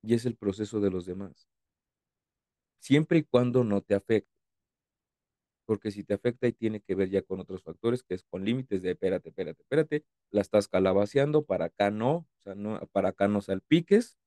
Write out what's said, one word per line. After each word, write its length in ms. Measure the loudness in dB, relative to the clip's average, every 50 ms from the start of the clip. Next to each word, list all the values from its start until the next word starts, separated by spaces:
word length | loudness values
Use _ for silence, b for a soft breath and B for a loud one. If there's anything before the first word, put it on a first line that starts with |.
| 0
Y 120 | 0 0
es 100 | 0 0
el 120 | -4 -6
proceso 440 | _ -4 -4 -2 -2 -6 -4 -2 0
de 100 | 0 0
los 140 | 0 -2 -6
demás. 440 | -8 -10 -10 -10 -14 -16 _ _ _ _ _ _ _ _ _ _ _ _ _ _ _ _ _ _ _ _ _ _ _ _ _ _ _ _ _
Siempre 400 | 0 2 4 4 4 4 2 0
y 60 | 2
cuando 400 | _ 2 2 2 4 2 2 2
no 160 | 2 0 -2
te 160 | 0 _ -2
afecte. 340 | -2 2 2 0 0 0 _ _ _ _ _ _ _ _ _ _ _ _ _ _ _ _ _ _ _ _ _ _ _ _ _ _ _ _
Porque 240 | -4 -4 -2 _ -8
si 140 | -8 -8 -4
te 100 | _ -4
afecta 320 | -2 _ -4 -2 _ -2
y 60 | -2 -2
tiene 280 | _ -4 -4 -4 -4
que 140 | _ _ -2
ver 140 | -2 -2 0
ya 120 | 0 -2 -2
con 180 | _ -8 -10
otros 220 | -8 _ -12 -14 _
factores, 400 | -14 -16 _ -2 -2 -2 -2 -4
que 120 | _ -10
es 100 | -10 _
con 200 | _ -10 -6 -2
límites 380 | -2 -2 -2 -4 _ -6 -4 -4
de, 100 | -4 -4
"Espérate, 380 | -2 -2 -2 -2 -2 _ -10
espérate, 320 | -10 -10 -10 -10 -10 _ _
espérate, 420 | _ 0 0 0 0 -4 -6 _ _ _ _ _ _
la 120 | -2 -2 -2
estás 260 | 2 2 0 0 2
calabaceando, 760 | 0 2 2 4 4 2 0 2 2 0 0 2 2 0 0
para 220 | _ -2 -2 -2
acá 240 | -4 _ _ 0 0
no, 220 | 0 0 0 0 0
o 280 | -2 -4 _ _ _ _
sea, 120 | -14 -12
no, 260 | -8 -8 -8 -8 -8 -10 -4 _
para 180 | 0 0 0
acá 180 | 0 _ 0 0
no 120 | 0 -2
salpiques 760 | -2 -4 -6 -6 _ _ 2 2 4 4 2 2 2 0 _ _ _